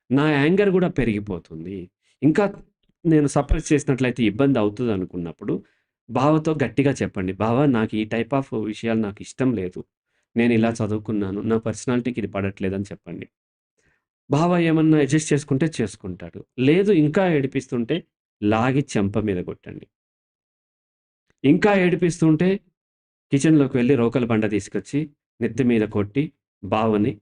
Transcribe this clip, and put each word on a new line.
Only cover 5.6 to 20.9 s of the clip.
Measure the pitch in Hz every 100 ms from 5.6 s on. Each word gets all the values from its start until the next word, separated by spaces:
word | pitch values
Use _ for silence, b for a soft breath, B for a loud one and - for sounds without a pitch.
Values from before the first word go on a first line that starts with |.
| - _ _ _ -
బావతో | 120 143 156 160
గట్టిగా | 151 120 - 135
చెప్పండి. | 127 101 101 92
"బావ, | 95 110 120 147
నాకు | 113 110 110
ఈ | 107
type | 113 113
of | 139 135 113
విషయాలు | 107 107 117 113
నాకు | 104 101
ఇష్టం | 98 - 131
లేదు. | 107 90 - - _ _ _ _ 117
నేను | 120
ఇలా | 113 113
చదువుకున్నాను. | 113 104 107 107 107 95 101
నా | 113 113
పర్సనాలిటీకి | 113 104 - 123 123 117
ఇది | 101
పడట్లేదని" | 101 98 - 98 98
చెప్పండి. | 101 85 87 87 - _ _ _ _ _ _ _ _ _ -
బావ | 139 175 175
ఏమన్నా | 165 160 156 156
అడ్జస్ట్ | 135 151 -
చేసుకుంటే | 143 - 135 160
చేసుకుంటాడు. | - 107 - 95 87 85 - - -
లేదు, | 131 175 202
ఇంకా | 175 151 196 185
ఏడిపిస్తుంటే | 151 135 139 - 120 113 165 - _ _ -
లాగి | 104 110 127 135
చెంప | 143 113 98 107
మీద | 104 90
కొట్టండి. | 87 - - 98 - _ _ _ _ _ _ _ _ _ _